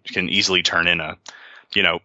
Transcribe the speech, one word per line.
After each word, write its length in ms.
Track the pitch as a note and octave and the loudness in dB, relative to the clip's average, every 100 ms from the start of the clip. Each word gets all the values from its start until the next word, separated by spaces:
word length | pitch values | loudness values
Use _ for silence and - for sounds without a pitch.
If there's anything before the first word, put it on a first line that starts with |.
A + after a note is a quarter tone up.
can 240 | - - F2+ | -8 -6 -2
easily 340 | G2 F#2+ F#2 | 0 2 2
turn 240 | D#2 F2 E2+ | 2 2 2
in 140 | E2 | 0
a, 160 | D#2 - - - - - - | -2 -10 -16 -20 -20 -20 -6
you 80 | G2+ | 0
know, 180 | F2+ E2+ | 0 0